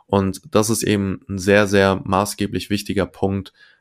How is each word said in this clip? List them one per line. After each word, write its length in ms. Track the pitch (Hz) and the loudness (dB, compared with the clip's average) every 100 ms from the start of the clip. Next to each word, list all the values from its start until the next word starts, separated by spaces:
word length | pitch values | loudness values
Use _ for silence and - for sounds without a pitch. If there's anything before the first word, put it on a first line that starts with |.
| _ | _
Und 360 | 98 95 90 - | 0 0 -4 -2
das 140 | 107 110 | 0 0
ist 140 | 110 | 0
eben 400 | - 104 98 - - | 0 0 -2 -4 -8
ein 120 | 98 | -4
sehr, 280 | 92 101 101 | 2 4 4
sehr 360 | 101 98 92 | 4 4 2
maßgeblich 640 | - 95 104 - 101 95 - | 0 0 0 -4 -6 -6 -4
wichtiger 380 | 104 - 95 87 | -6 -4 -4 -4
Punkt. 480 | - 98 98 92 _ _ _ | -4 -4 -4 -8 _ _ _